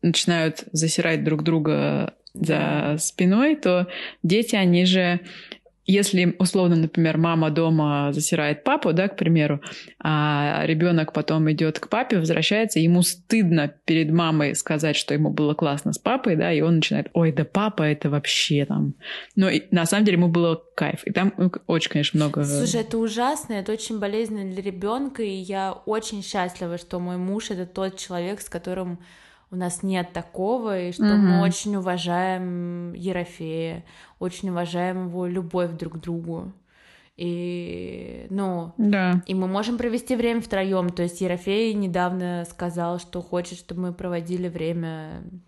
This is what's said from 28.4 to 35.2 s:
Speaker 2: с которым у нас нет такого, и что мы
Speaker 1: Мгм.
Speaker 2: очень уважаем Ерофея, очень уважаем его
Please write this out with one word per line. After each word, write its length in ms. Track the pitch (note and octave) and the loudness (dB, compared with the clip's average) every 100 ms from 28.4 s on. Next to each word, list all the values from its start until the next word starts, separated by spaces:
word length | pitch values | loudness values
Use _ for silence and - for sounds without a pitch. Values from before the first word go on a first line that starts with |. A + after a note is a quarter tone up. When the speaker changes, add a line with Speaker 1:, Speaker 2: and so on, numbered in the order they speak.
Speaker 2:
с 80 | - | -8
которым 500 | E3+ F3 F#3 F3+ F3 - - - _ _ | -10 -8 -6 -6 -8 -14 -20 -20 _ _
у 40 | F3+ | -6
нас 280 | F3+ F3 | -6 -4
нет 300 | F#3+ F#3 F3 | -2 -2 -2
такого, 640 | F3 E3+ - F#3+ B3 A3+ G3 | -8 -10 -6 -2 -2 -2 -2
и 120 | F3+ | -4
что 240 | F3 G#3+ G#3 | 0 4 6
мы 200 | G3 F3 | 6 6
Speaker 1:
Мгм. 40 | |
Speaker 2:
очень 340 | F#3 E3+ G#3 G3+ | 4 0 -2 -2
уважаем 1200 | F#3 F3+ E3+ F3 F#3 F#3 F#3 F3 F3 F3 F3 | -2 -2 -2 0 0 -2 -4 -6 -6 -8 -10
Ерофея, 880 | E3+ F3 F3+ F3 - D#3+ D#3+ E3 E3 E3 - - _ | -8 -6 -4 -6 -8 -8 -4 -6 -8 -14 -20 -20 _
очень 300 | F3+ F3+ G3 | -8 -6 -6
уважаем 580 | F3 F3 F3 F3+ F#3 F#3 | -4 -4 -2 -2 -4 -6
его 200 | F3 | -4